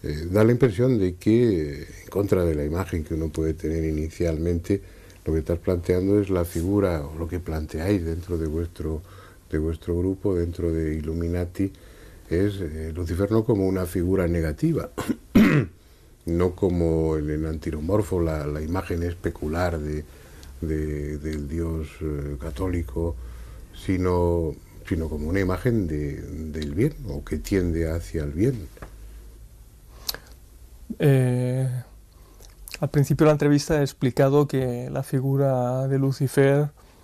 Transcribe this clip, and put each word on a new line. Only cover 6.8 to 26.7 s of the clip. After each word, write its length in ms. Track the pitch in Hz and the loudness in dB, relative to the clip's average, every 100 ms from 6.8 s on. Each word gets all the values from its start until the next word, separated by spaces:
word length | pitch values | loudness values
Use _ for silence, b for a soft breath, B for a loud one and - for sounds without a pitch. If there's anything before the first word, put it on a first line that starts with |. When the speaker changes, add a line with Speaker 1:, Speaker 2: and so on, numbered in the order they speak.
| 98 82 | 2 0
Speaker 1:
o 160 | 71 78 | -4 -8
lo 100 | 82 | -6
que 120 | 87 | -6
planteáis 640 | 85 80 78 78 87 104 | -4 -6 -6 -4 0 0
dentro 340 | 82 82 82 85 | 0 -6 -4 -4
de 80 | 80 | -2
vuestro, 560 | 78 85 - 78 78 B B B B - | -4 -6 -6 -6 -6 B B B B -6
de 80 | 78 | -2
vuestro 400 | 80 80 - 85 | -2 -4 -4 -2
grupo, 360 | 92 95 104 | 0 0 0
dentro 380 | 90 85 85 85 | 0 -2 -2 -2
de 220 | 80 80 | 0 -2
Illuminati, 760 | 78 78 82 85 87 87 - 98 B B B B B - | -4 -4 -4 -2 -2 -4 -2 -4 B B B B B -4
es, 320 | 82 101 98 | 0 0 -2
eh, 320 | 82 78 80 | -8 -8 -8
Lucifer 360 | 80 85 90 101 | -6 -4 0 2
no 140 | 110 | 2
como 220 | 110 104 95 | 4 2 2
una 200 | 95 90 | 2 0
figura 420 | 92 87 95 85 | 0 2 2 2
negativa, 600 | 85 80 73 160 147 82 - - - - | 2 0 0 0 0 -4 -8 -4 -6 4
<clears throat> 920 | - 220 151 98 - - - - - - | 6 8 6 2 -6 -20 -20 -20 -12 -2
no 280 | 85 90 | 2 2
como 600 | 87 98 90 82 80 80 78 | 2 2 4 2 2 2 0
en 120 | 76 | -2
el 180 | 76 78 | -2 -2
antiromorfo, 760 | 80 85 78 80 107 104 92 | -4 -4 -4 0 0 2 0
la, 260 | 85 76 73 | 0 0 -4
la 160 | 76 | -4
imagen 400 | 78 90 - 85 | -4 -4 -2 -4
especular 760 | 87 85 90 - 76 80 90 82 | -4 -4 -6 -4 -4 0 0 -2
de, 260 | 76 76 76 B B B B - | -4 -6 -8 B B B B -8
de, 580 | 82 78 76 73 73 76 | -4 -2 -2 -4 -6 -6
del 300 | 76 78 71 | -6 -6 -6
dios, 400 | 80 82 80 78 - | -4 -4 -4 -8 -8
eh, 360 | 78 73 71 71 | -6 -6 -6 -8
católico, 760 | 80 80 92 87 85 - 85 - B B B B - | -8 -6 -4 -2 -4 -2 -4 -4 B B B B -18
sino, 760 | - - 92 90 90 87 85 80 73 - - - | -8 -2 2 2 2 2 2 0 -6 -16 -20 -4
sino 220 | 85 78 | -4 -2
como 200 | 76 76 | -4 -2
una 120 | 98 | 0
imagen 460 | 92 90 127 117 90 | 0 0 2 2 0
de, 340 | 76 71 71 80 73 78 | -2 -4 -6 -10 -8 -8
del 240 | 76 76 | -6 -4